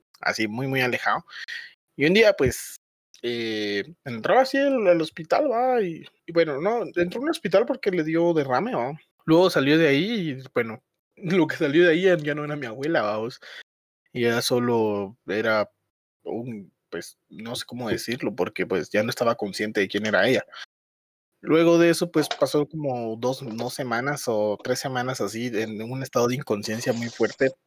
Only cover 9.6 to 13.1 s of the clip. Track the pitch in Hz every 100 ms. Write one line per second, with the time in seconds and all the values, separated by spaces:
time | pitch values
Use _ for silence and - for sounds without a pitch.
9.6 | 135 160 160 139 196 233 165 131 127 -
10.6 | 113 107 _ _ _ - 190 190 156 -
11.6 | 151 147 175 160 190 170 147 147 147 147
12.6 | 123 117 143 165 104